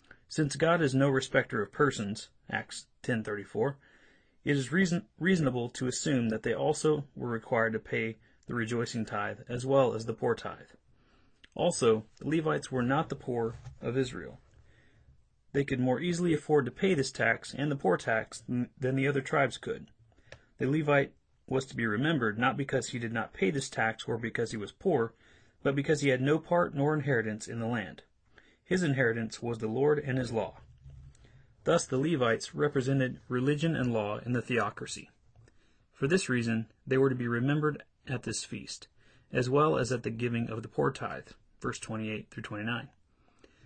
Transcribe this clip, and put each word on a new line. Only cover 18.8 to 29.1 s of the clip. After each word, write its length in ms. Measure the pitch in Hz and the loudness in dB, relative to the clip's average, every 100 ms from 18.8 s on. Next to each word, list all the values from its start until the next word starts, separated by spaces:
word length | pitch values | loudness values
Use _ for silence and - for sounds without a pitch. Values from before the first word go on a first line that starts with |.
| 127 135 | -2 2
the 120 | 135 | 2
other 140 | 139 | 0
tribes 360 | 135 156 131 - | 0 2 2 0
could. 300 | - - - _ _ _ - - _ - | -8 -8 -10 _ _ _ -20 -20 _ -4
The 100 | 127 | 0
Levite 460 | 151 147 143 135 - _ _ - | 0 4 4 2 -4 _ _ -4
was 180 | 131 - | -2 -2
to 80 | 127 | 0
be 100 | 117 | 0
remembered 540 | 107 151 156 113 107 | 2 2 2 0 2
not 180 | 123 135 | 2 2
because 320 | 135 135 - | 0 0 -2
he 100 | 123 | -4
did 140 | 117 | -4
not 200 | 113 104 | -4 -4
pay 180 | - 190 | 0 0
this 180 | 143 135 | 0 -2
tax 360 | - 110 110 - | -2 -2 -2 -4
or 120 | 113 | -4
because 340 | 113 - 113 | -4 -2 -2
he 60 | 110 | -4
was 140 | 98 | -8
poor, 420 | - 190 143 117 - _ - _ _ | -4 2 2 2 -4 _ -20 _ _
but 120 | 143 139 | -2 0
because 260 | 139 147 | 2 2
he 80 | 139 | 4
had 120 | 127 | 2
no 180 | 135 156 | 4 2
part 360 | - 175 170 143 | 2 0 0 0
nor 180 | 143 | 0
inheritance 540 | 156 135 123 110 107 - | 0 0 0 0 -4 -8
in 120 | 117 | -6
the 80 | 113 | -4
land. 360 | 120 87 69 - _ _ _ - _ | -2 -4 -10 -20 _ _ _ -20 _
His 200 | - 185 | -2 0
inheritance 580 | 165 135 120 | 2 4 2